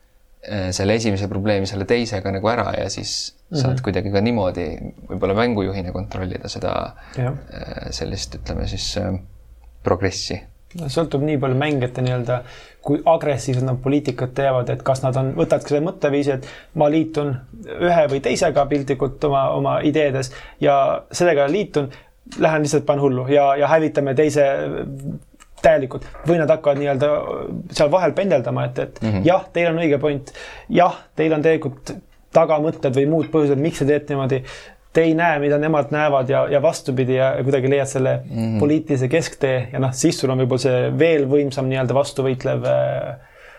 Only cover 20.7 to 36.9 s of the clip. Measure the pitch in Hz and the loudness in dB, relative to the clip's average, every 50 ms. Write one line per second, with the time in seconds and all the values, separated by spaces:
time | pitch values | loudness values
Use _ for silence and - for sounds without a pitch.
20.7 | 139 139 135 139 - - - - - - 180 175 160 143 139 139 156 208 202 - | 4 4 4 2 0 -2 -4 -10 -2 2 2 4 4 4 2 2 2 -2 -2 -2
21.7 | - 151 143 131 - - - _ _ _ _ - - - - 160 156 156 151 143 | -2 -2 -2 -2 -8 -16 -20 _ _ _ _ -16 -4 0 2 2 2 2 0 2
22.7 | - 147 131 - 147 143 139 139 127 127 127 127 143 143 139 139 139 143 143 135 | 0 0 2 2 0 2 2 2 2 0 0 2 4 4 4 4 4 2 2 4
23.7 | 156 165 160 151 151 151 139 135 135 131 156 151 139 151 143 139 139 147 151 143 | 4 2 2 2 0 0 0 0 2 2 2 4 4 4 2 4 2 0 -4 -4
24.7 | 147 139 - 143 139 135 139 - - 147 - _ _ - - _ - - - - | -4 -6 -8 -8 -10 -10 -10 -10 -10 -10 -14 _ _ -20 -20 _ -18 2 4 6
25.7 | 160 151 139 127 127 139 - - - - - 147 170 170 156 139 156 - 123 143 | 6 6 2 -2 -6 -10 -12 -12 -16 -8 0 0 2 2 4 2 2 2 4 0
26.7 | 139 135 143 143 139 127 139 147 147 - - - - 67 - - - - - - | 0 2 0 0 0 2 2 2 2 0 -2 -4 -6 -6 -6 -8 -10 -10 -12 -10
27.7 | - - 160 143 151 185 180 156 127 185 196 196 170 135 123 135 127 127 131 131 | 0 0 2 4 4 4 2 2 0 0 0 2 2 2 2 0 -4 -2 -4 -4
28.7 | 127 147 - - - - - 110 104 135 190 160 175 190 185 - - 170 170 170 | -4 -4 -6 -6 -6 -4 -2 -2 0 2 4 4 4 2 0 -2 -2 0 0 0
29.7 | 160 165 170 160 143 135 143 151 143 139 131 - - - - - - - - - | 0 0 0 2 0 2 0 0 -2 -2 -6 -12 -18 -18 -18 -18 -18 -20 -10 0
30.7 | - 175 170 180 - - - - _ - 156 160 156 151 143 160 160 156 156 143 | 4 4 4 4 2 -4 -14 -16 _ 0 2 2 2 4 4 4 2 2 0 -6
31.7 | 127 - - - - 190 - - - _ - _ - 165 165 156 160 151 147 160 | -10 -10 -12 -12 -12 -12 -14 -20 -20 _ -20 _ 4 4 6 6 4 2 2 0
32.7 | 160 - - 143 123 135 139 147 160 165 147 - - 160 151 143 143 131 143 131 | -2 0 -2 0 2 2 2 4 2 2 0 2 2 2 4 4 2 2 0 -2
33.7 | 127 - 151 135 147 147 143 - 147 139 135 127 135 131 131 - - - - - | 0 0 2 2 2 2 0 -2 -4 -2 0 0 0 -2 -2 -8 -16 -18 -18 -20
34.7 | - _ _ _ _ 160 165 165 160 160 170 170 156 143 143 147 143 147 151 156 | -20 _ _ _ _ 2 4 4 4 4 4 2 2 2 2 2 2 2 2 2
35.7 | 160 147 139 127 143 151 151 151 143 135 131 123 135 131 131 - 147 143 131 156 | 2 2 2 0 0 0 2 2 2 2 2 2 2 2 2 2 2 4 4 2
36.7 | - - - - | 0 0 -4 -4